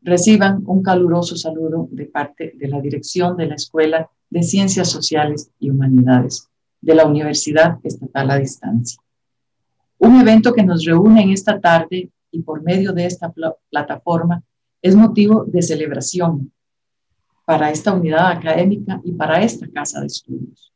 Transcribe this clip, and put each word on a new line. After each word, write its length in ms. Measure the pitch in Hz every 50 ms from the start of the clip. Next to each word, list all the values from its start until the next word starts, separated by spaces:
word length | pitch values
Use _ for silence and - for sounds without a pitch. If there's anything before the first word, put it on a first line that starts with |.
Reciban 600 | _ 175 180 175 - 220 214 202 196 196 196 196 -
un 160 | - 185 190
caluroso 560 | 190 196 185 180 180 170 170 175 175 170 175 170
saludo 500 | - 165 160 160 160 160 165 165 - -
de 160 | - 135 147 147
parte 460 | _ 147 143 147 _ _ 165 - -
de 120 | - 143 135
la 140 | 139 143
dirección 560 | 131 143 135 147 - - - 185 175 175 180 170
de 80 | 160
la 100 | 151 151
Escuela 540 | 147 - - _ 160 156 156 160 160 160 - _ _ _ _
de 140 | - 175
Ciencias 480 | 170 165 - 196 196 190 185 190 175 175
Sociales 640 | - 165 165 - 156 151 151 147 147 147 - _ _ _
y 100 | - 139
Humanidades 800 | 135 135 135 131 131 127 123 127 127 123 123 123 - - _ _ _ _ _ _ _ _
de 140 | - 156 160
la 140 | 160 160 151
Universidad 720 | 147 147 151 151 143 - - 151 147 156 160 170 170 - _
Estatal 460 | - 127 - - 123 _ 135 139 135
a 80 | 139 139
Distancia. 640 | 139 135 - _ - - 110 117 120 - - _ _ _ _ _ _ _ _ _ _ _ _ _ _ _ _ _ _ _ _ _
Un 240 | 175 226 247 262
evento 320 | 240 214 220 226 214 240 -
que 100 | 226 208
nos 220 | 180 175 165 160
reúne 380 | 165 165 165 190 220 220 226 202
en 80 | 190
esta 280 | 196 190 - - 196 -
tarde 520 | - 175 170 165 165 160 180 180 185 - _ _ _ _
y 140 | - 165 165
por 180 | - 156 156
medio 320 | 156 165 180 190 196 196 175
de 120 | 170 175
esta 260 | 180 180 - 180 170
pla-, 240 | 170 - 160 160 160 _ _ _
plataforma 720 | - 147 147 147 147 131 _ - 170 165 165 170 170 175 - _ _ _ _ _ _ _
es 160 | - 185 185
motivo 480 | 208 220 226 - - 208 208 220 220 -
de 200 | - - 175 170
celebración 880 | 165 160 151 156 151 139 135 - - - 180 175 170 156 139 131 - _ _ _ _ _ _ _ _ _ _ _ _ _ _ _ _ _ _ _
para 260 | - 160 156 151 151
esta 220 | 151 156 - 208 196
unidad 340 | 180 170 160 156 160 175 185
académica 760 | 170 170 165 165 160 165 180 196 208 208 - - 190 185 -
y 80 | 175 170
para 280 | 165 156 156 160 170
esta 260 | 208 233 - - - -
casa 340 | - 147 147 147 - 147
de 40 | 139
estudios 680 | 143 - - _ _ - - - - _ _ _ _ _